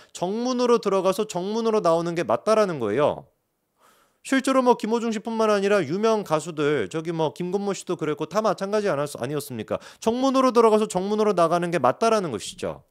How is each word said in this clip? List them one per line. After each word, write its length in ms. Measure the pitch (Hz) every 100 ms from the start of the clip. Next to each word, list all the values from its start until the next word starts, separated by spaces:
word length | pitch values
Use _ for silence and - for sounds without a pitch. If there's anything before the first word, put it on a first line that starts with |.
| -
정문으로 720 | - 180 220 247 247 240 233
들어가서 460 | 214 190 180 185 214
정문으로 520 | 180 190 220 226 214
나오는 340 | 170 165 170
게 100 | 170
맞다라는 540 | 127 117 - 220 202 151
거예요. 460 | 107 117 139 71 - _ _ _ _ _ _ _ _ _
실제로 360 | - 262 269 262
뭐 160 | 247 240
김호중 360 | 208 233 233
씨뿐만 360 | 214 233 220 220
아니라 340 | 202 196 208
유명 380 | 135 190 226 220
가수들, 680 | - 156 156 156 147 143 95
저기 220 | 160 160
뭐 200 | 165 151
김건모 400 | - 180 196 202
씨도 240 | 185 - 165
그랬고 300 | 156 143 151
다 160 | 208
마찬가지 460 | 220 165 196 214 202
않았-, 280 | 143 147 -
아니었습니까? 600 | 127 147 - 117 107 92 - -
정문으로 520 | 226 240 269 262 254
들어가서 340 | 233 226 214 214
정문으로 460 | 180 196 214 214
나가는 380 | 180 165 175 175
게 80 | 165
맞다라는 520 | 123 - 226 220 170
것이죠. 520 | 104 - - 90 73 _